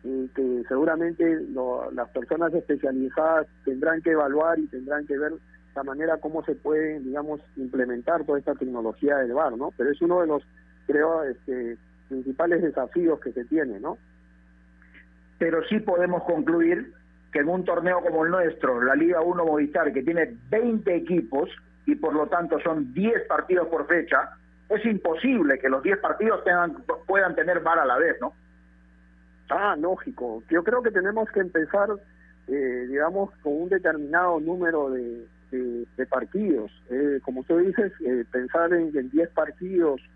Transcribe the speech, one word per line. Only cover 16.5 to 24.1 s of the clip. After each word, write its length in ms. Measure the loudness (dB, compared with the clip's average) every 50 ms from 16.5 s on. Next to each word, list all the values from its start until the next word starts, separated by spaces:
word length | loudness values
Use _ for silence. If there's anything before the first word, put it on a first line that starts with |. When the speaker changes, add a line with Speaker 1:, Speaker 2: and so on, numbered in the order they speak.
| 4 4 4 4 4 2 -2 -10 -16 -20 -20 -20 -20 -20 -20 -4
Speaker 2:
que 80 | 0 0
en 100 | 2 2
un 160 | 0 0 0
torneo 340 | 0 0 0 2 2 0 2
como 240 | 0 2 2 2 2
el 40 | 2
nuestro, 540 | 2 2 2 2 0 0 0 0 2 2 4
la 100 | 4 4
Liga 280 | 4 4 4 4 4
uno 220 | 2 2 2 2 2
Movistar, 480 | 2 2 2 2 2 2 0 0 2
que 120 | 0 0 -2
tiene 340 | 0 2 2 0 0 -2 -16 -6 -2
veinte 440 | 0 2 2 2 0 0 0 0 0
equipos 540 | 0 0 2 0 0 0 0 0 -2 -2 -2 -6 -18 -20 -20 _ _ _
y 80 | -2 0
por 180 | 0 0 0 2
lo 140 | 0 0
tanto 320 | 2 0 0 0 0 -2 0
son 340 | 0 0 0 0 -2 -2 -2
diez 320 | 0 2 2 2 0 0
partidos 420 | 0 -2 -2 0 0 0 2 2 0
por 180 | -2 -4 0
fecha, 500 | 2 2 2 2 2